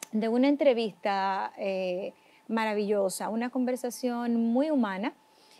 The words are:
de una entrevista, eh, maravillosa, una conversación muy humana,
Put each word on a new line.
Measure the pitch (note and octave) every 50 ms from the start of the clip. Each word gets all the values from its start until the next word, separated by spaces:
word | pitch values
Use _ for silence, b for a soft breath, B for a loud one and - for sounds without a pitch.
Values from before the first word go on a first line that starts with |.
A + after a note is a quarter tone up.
| - -
de | - G#3+ A3+ A3+
una | A3+ B3 C4
entrevista, | C#4+ D4 C#4 D#4+ C#4+ A#3+ A#3 A3+ G3+ F3+ _ - G#3 G3 G3 F#3+ G3 F#3+ G3 G#3+ G#3 -
eh, | - G#3+ G3 F#3+ F#3 F#3+ F#3 F3+ F3+ G3+ - - b b b b b b
maravillosa, | - A3 A3+ A3 A3 G#3 G#3 G#3 G3 G#3 G3+ G3 F#3 - - G3 F#3
una | G#3+ A3+ A#3+ B3+
conversación | - C4 B3+ B3 B3+ A#3+ - B3 - - - B3 A#3+ A#3+ A#3+ A#3+ A#3
muy | A#3 A#3 A#3 A#3 B3+ D4 D#4+
humana, | D4+ C4 A3+ G3+ F#3+ F#3 G#3+ C#4 - b b b b b b b b b